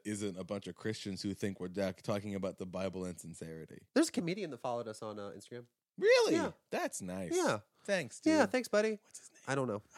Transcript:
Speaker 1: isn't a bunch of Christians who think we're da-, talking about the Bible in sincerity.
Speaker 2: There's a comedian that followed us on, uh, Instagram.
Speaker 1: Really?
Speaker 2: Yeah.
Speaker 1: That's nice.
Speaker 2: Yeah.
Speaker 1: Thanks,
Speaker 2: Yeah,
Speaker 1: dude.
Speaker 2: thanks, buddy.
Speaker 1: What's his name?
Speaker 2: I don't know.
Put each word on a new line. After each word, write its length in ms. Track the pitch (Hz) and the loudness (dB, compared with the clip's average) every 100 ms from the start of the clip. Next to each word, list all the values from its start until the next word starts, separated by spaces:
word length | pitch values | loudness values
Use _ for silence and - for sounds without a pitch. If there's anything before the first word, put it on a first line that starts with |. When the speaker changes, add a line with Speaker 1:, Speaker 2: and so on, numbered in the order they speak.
Speaker 1:
isn't 320 | 104 104 101 90 | -2 -2 -4 -4
a 40 | |
bunch 220 | 90 101 92 | -6 -6 -6
of 80 | |
Christians 460 | - 110 107 101 92 | -6 -4 -4 -6 -4
who 120 | 101 | -4
think 260 | 95 104 92 | -2 -4 -4
we're 80 | 90 | -6
da-, 240 | 95 95 - | -2 -2 -2
talking 320 | - 101 104 | -4 -2 -2
about 220 | 98 92 - | -2 -4 -4
the 80 | |
Bible 400 | 92 92 95 92 | -8 -4 -4 -2
in 120 | 90 85 | -6 -8
sincerity. 640 | 85 - 82 80 - - _ | -12 -12 -10 -10 -12 -16 _
Speaker 2:
There's 140 | 262 330 | 2 4
a 20 | |
comedian 400 | 226 170 196 170 | 0 -2 -4 -6
that 100 | 135 | -4
followed 260 | 127 120 113 | -4 -2 -4
us 140 | 107 | -8
on, 180 | 110 104 | -8 -6
uh, 120 | 101 101 | -8 -10
Instagram. 260 | - 120 120 _ _ - | -14 -14 -14 _ _ 2
Speaker 1:
Really? 380 | 415 494 453 | 6 8 6
Speaker 2:
Yeah. 160 | 330 247 - - | 4 2 -6 -6
Speaker 1:
That's 300 | - 330 - | -4 -4 -4
nice. 300 | 90 95 87 | -6 -6 0
Speaker 2:
Yeah. 240 | 359 320 104 - _ | 2 2 0 -4 _
Speaker 1:
Thanks, 380 | - 185 127 - | -2 -2 -2 0
Speaker 2:
Yeah, 180 | 311 311 | 4 6
Speaker 1:
dude. 100 | 208 | 6
Speaker 2:
thanks, 160 | 254 - | 4 4
buddy. 220 | 208 220 | 4 4
Speaker 1:
What's 280 | 208 _ - | 0 _ -20
his 100 | - | -20
name? 80 | - - | -12 -2
Speaker 2:
I 80 | |
don't 120 | 139 123 | 0 2
know. 140 | 104 - | -2 -6